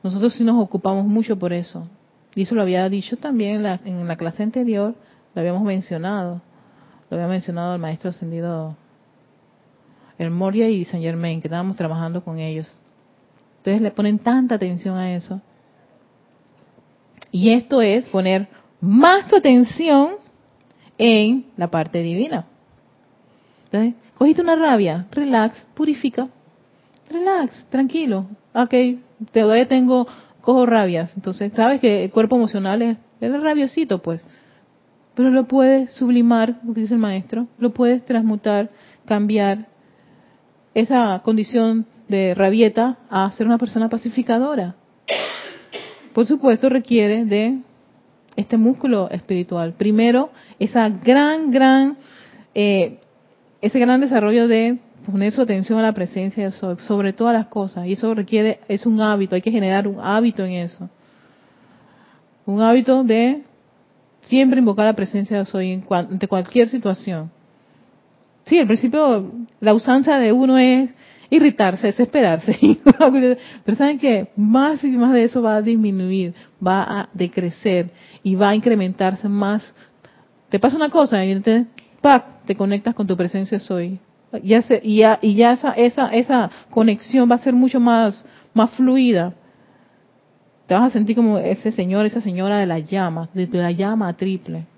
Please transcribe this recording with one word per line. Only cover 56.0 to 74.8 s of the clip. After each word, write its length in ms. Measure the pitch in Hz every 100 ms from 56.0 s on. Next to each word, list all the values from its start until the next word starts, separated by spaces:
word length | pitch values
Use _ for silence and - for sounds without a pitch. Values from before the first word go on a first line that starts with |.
| 175 190 190 220
de 80 | 196
Soy, 240 | 190 185 175 -
sobre 260 | 202 196
todas 220 | 196 233
las 120 | 226 220
cosas. 400 | 214 196 180 175
Y 60 |
eso 220 | 196 226
requiere, 460 | 220 190 214 214 - -
es 180 | 202 240
un 140 | 220
hábito, 340 | 214 208 190
hay 80 | 185
que 80 | 226
generar 380 | 226 190 190 202
un 120 | 202
hábito 440 | - 214 233 214
en 80 | 185
eso. 360 | 180 175 - 180 _ _ _ _ _ _ _ _ _ _ _ _ _ _ _ -
Un 140 | 202
hábito 440 | 226 247 247 262
de 380 | 247 220 240 294 - _ _ _ _ _ _ _
siempre 380 | - 254 269 262
invocar 260 | 233 202 214
la 80 |
presencia 440 | 214 190 202 196 202
de 60 |
Soy 280 | 196 196 185
en 100 | 185
cuan-, 260 | - 180 175
ante 160 | 190 196
cualquier 400 | 190 185 247 226
situación. 640 | 254 208 185 - 165 160 _ _ _ _ _ _ _ _ _ _ _
Sí, 140 | - 330
al 80 | 233
principio 640 | 226 254 294 294 220 190 233 233 _
la 140 | 214
usanza 440 | 220 254 262 277 277
de 140 | 226
uno 260 | 247 262 262
es 320 | 254 254 254 _ _ _ _
irritarse, 580 | 311 302 - 196 185 202
desesperarse. 720 | 202 240 294 214 165 - -
<laughs> 200 | 302 - 294 - 302 262 254 247 - -
Pero 120 | - 220
¿saben 220 | 285 294
qué? 300 | 277 214 196 -
Más 460 | 208 247 285 294